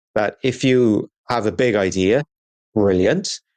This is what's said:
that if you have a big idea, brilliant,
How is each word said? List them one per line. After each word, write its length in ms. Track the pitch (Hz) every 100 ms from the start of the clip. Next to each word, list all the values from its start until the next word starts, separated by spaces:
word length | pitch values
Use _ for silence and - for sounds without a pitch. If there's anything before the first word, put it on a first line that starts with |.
| _ 107
that 220 | 101 -
if 200 | - -
you 460 | 131 127 117 104 - _ -
have 160 | 120 107
a 60 |
big 240 | 87 123 104
idea, 480 | 95 92 92 131 147 _ _ _ _
brilliant, 680 | 110 101 92 98 170 - - _